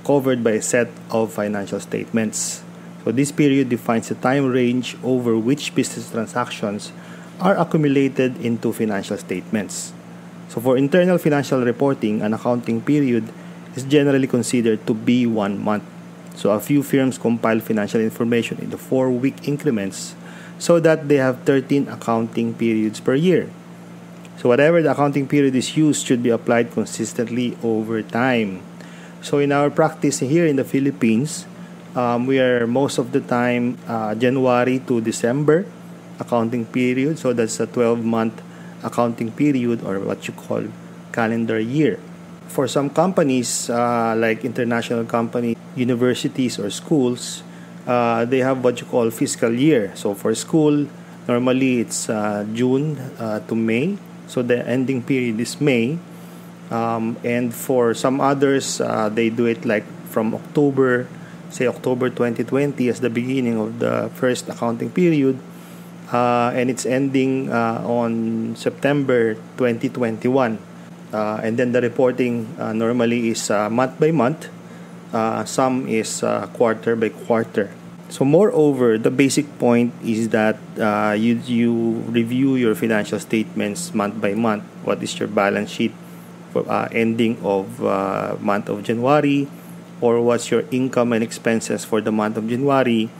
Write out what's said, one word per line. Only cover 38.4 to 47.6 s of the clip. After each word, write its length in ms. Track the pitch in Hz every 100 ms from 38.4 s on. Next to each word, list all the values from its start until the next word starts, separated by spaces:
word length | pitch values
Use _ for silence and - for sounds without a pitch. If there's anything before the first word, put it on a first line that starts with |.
| - - - -
accounting 480 | - - 120 113 113
period, 520 | 113 147 135 120 113
or 160 | - 95
what 240 | 101 98 -
you 60 |
call 320 | - - 110 107 - - - -
calendar 480 | - 113 117 117 113
year. 400 | 113 143 139 92 - - - - -
For 180 | - 131
some 220 | 147 139
companies, 800 | 139 180 185 147 127 117 - -
uh, 480 | 120 120 120 113 113
like 260 | 113 110
international 600 | 123 113 120 117 113 117
company, 500 | 113 120 117 123 120 117 - 131
universities 840 | 123 120 123 117 143 - 127 -
or 120 | 101
schools, 720 | - - 156 123 123 - - - -